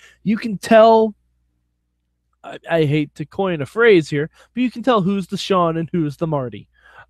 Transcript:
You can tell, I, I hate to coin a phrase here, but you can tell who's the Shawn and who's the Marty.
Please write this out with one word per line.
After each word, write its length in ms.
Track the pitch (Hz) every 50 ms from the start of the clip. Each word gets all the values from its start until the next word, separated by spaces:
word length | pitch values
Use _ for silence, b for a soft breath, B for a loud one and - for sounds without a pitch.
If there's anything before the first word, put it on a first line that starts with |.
| b b b b
You 160 | _ 180 226 208
can 180 | - 226 196
tell, 580 | - - - 226 214 220 226 226 220 220 220 208 _ _ _ _ _ _ _ _ _ _ _ _ _ _ _ _ _ _ _ _ _ _ _ _ _
I, 160 | - - - 143 - -
I 140 | 170 165 156
hate 300 | 139 147 156 147 - _
to 100 | - 151
coin 340 | - - - 196 185 175 151
a 60 | 131
phrase 420 | - - 220 233 233 202 170 147 -
here, 220 | 151 143 151 - b b b b _
but 80 | 233
you 80 | 254 233
can 120 | - 240
tell 200 | 214 262 240 208
who's 240 | 160 196 202 196 175
the 100 | - 202
Shawn 400 | 165 - - 196 185 175 165 160
and 120 | 165 165 -
who's 240 | - 175 156 147 135
the 100 | - 170
Marty. 420 | 160 151 139 127 117 104 107 - _ b b b b b b b